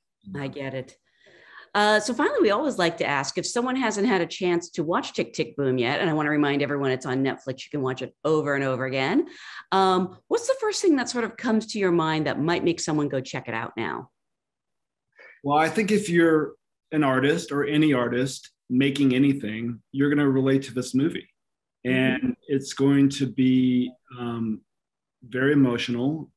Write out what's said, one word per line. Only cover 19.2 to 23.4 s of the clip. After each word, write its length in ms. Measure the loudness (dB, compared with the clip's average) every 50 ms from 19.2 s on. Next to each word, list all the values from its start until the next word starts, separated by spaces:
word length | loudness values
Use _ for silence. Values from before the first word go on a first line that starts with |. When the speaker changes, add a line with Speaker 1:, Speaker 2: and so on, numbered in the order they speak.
| 2 2 2 0 -4 -6 -6 -6 -6 -8 -8 -10 _ _ -4
Speaker 2:
you're 160 | -2 0 0
gonna 200 | 2 2 2 2
relate 340 | 2 2 2 2 2 0 0
to 100 | -2 -6
this 200 | -6 -6 -2 0
movie. 340 | 0 0 0 -2 -4 -12 _ _ _ _ _ _ _ _ _ _ _ -4
Speaker 1:
Mm-hmm. 380 | -2 0 2 2 2 0 0 -2
Speaker 2:
And 100 | -2 -4 _ _
it's 280 | -4 -4 -4 -4 -4 -4
going 340 | 0 2 4 4 6 4 4
to 160 | 2 0 -4
be, 640 | -4 0 2